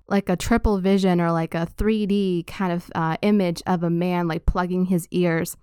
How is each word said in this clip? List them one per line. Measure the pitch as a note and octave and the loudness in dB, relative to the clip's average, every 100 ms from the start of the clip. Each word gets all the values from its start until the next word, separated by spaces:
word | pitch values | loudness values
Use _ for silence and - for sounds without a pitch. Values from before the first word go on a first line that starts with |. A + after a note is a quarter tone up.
| - | -2
like | G3 G3 | -2 0
a | F3+ | -2
triple | - A#3 A3+ G3+ | 0 2 2 2
vision | F#3 G3 F#3 F3 | 2 2 4 2
or, | E3+ | 2
like, | E3 E3 E3 | 0 -2 -4
a | E3+ | -6
three | - G#3+ A3 G#3 | -2 -2 0 0
D | G3+ F#3+ F3 E3 | 0 0 -2 -6
kind | - F#3 | -4 -2
of, | F3 - | -2 -4
uh, | - D#3+ E3 | -4 -2 0
image | G#3 G#3 F3+ E3+ - | 2 2 2 -2 -2
of | F3+ | 0
a | E3+ | 0
man, | E3+ F3+ F3+ F3 | 0 0 0 -2
like, | D#3+ - | 0 0
plugging | F#3+ F3+ F3+ F#3 | 0 -2 -2 0
his | F3+ E3 | 0 -2
ears. | F3+ F3+ E3 F3 - | 0 0 0 -4 -10